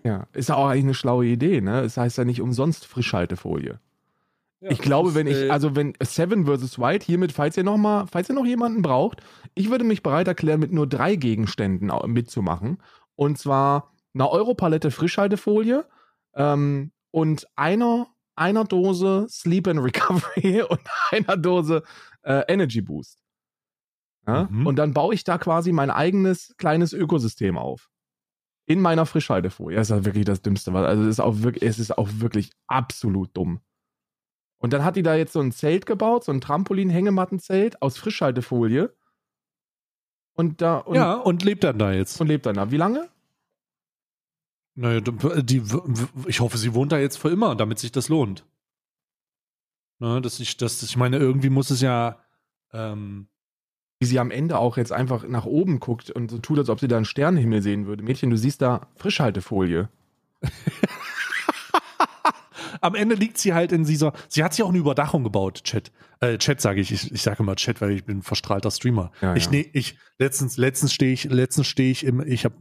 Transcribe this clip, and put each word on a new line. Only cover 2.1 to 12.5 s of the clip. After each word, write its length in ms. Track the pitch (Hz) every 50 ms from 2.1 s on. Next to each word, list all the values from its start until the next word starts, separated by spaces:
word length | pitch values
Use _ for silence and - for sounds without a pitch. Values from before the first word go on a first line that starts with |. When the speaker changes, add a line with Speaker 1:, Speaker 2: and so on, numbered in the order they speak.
| -
Speaker 1:
ja 80 | 131 123
nicht 160 | 123 120 120
umsonst 440 | 113 127 120 123 135 170 156 - -
Frischhaltefolie. 920 | - - 123 113 - - 92 90 - 90 - - 90 82 71 - - - - _ _ _ _ _ _ _ _ _ _ _ _ _ _ _ _
Speaker 2:
Ja, 120 | 190 196
Speaker 1:
Ich 80 | 139 -
glaube, 300 | - 139 139 151 175 180
Speaker 2:
das 60 | 151
Speaker 1:
wenn 120 | 156 151
Speaker 2:
ist, 100 | 139 139
Speaker 1:
ich, 60 | 135 135
Speaker 2:
äh, 40 | 139
Speaker 1:
also 280 | 151 143 151 151 135
wenn 160 | 147 147 139 - -
Seven 440 | 127 - - - 165 180 233 202 160
versus 320 | 143 143 123 131 127 -
Wild 240 | 123 120 135 180 208
hiermit, 300 | - - 170 175 185 165
falls 240 | - - 143 160 -
ihr 80 | 190 185
noch 140 | 202 214
mal, 280 | 208 208 208 208 202 196
falls 200 | - - 175 185
ihr 80 | - 262
noch 100 | 277 247
jemanden 360 | 240 247 233 240 233 220 220
braucht, 400 | 165 147 127 127 170 233 - - - - - - - - -
ich 160 | 185 196 220
würde 140 | 254 240 240
mich 180 | 226 208 - -
bereit 240 | 151 135 165 185
erklären, 320 | 185 170 - 165 156 156 156
mit 140 | 156 - 180
nur 120 | 156 147
drei 300 | 131 143 123 123 180 214
Gegenständen 760 | 165 127 117 110 107 110 95 - - 104 95 95 87 101 98
au-, 160 | - - -
mitzumachen. 760 | 104 117 120 120 - - 117 98 80